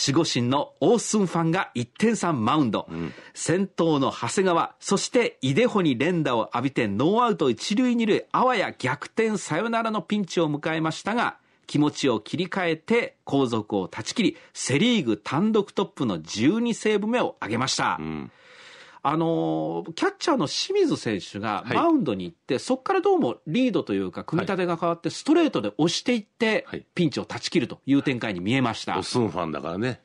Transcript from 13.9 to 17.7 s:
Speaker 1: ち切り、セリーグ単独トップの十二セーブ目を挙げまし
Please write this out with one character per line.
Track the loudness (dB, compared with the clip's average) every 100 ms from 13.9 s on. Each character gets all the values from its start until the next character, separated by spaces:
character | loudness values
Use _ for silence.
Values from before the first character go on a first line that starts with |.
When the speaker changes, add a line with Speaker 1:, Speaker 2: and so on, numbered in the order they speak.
| -8 -6
Speaker 1:
ち |
切 | 0
り、 | 0 0 -12
セ | -8 -2 2
リ | 2 2
ー | 0
グ | -2
単 | -2 0 2
独 | 2 0
ト | -2
ッ | -4
プ | -2 -2
の | -2
十 | -6 0 2 2
二 | 0
セ | -2 0 0
ー |
ブ | 0
目 | 0
を | -2 -4
挙 | -6
げ | -2
ま |
し | -2